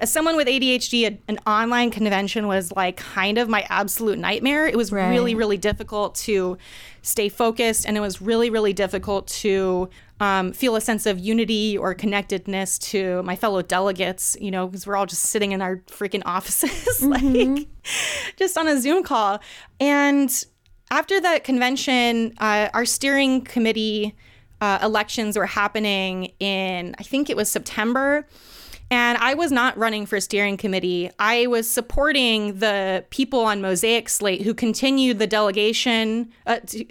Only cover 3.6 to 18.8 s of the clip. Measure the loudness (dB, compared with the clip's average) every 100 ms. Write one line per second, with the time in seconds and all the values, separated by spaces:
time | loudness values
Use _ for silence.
3.6 | 0 -2 -2 -2 0 0 0 0 0 2
4.6 | 2 2 0 0 2 2 2 0 0 0
5.6 | 0 -2 -4 -4 -4 -4 -2 0 0 -4
6.6 | -12 -20 -20 -12 -6 -2 -2 0 0 2
7.6 | 0 0 -2 -2 -2 -4 0 2 2 2
8.6 | 0 0 -2 -2 -2 -4 -4 -4 0 0
9.6 | 0 -2 -4 -10 -14 -2 0 2 0 -2
10.6 | 0 0 0 0 0 -2 0 0 2 0
11.6 | 0 -2 -2 -2 -2 -2 -2 -4 -4 -4
12.6 | -4 -6 -4 -2 0 -2 -2 -2 0 0
13.6 | 0 0 0 0 -2 -2 -4 -4 -4 -4
14.6 | -4 -6 -4 -2 -2 -2 -2 0 0 -2
15.6 | -4 -6 -8 -8 -4 -4 -2 -4 -2 -2
16.6 | -2 -2 -2 0 2 2 2 4 2 0
17.6 | -4 -12 -8 -4 -4 -6 -8 -2 -2 0
18.6 | 2 2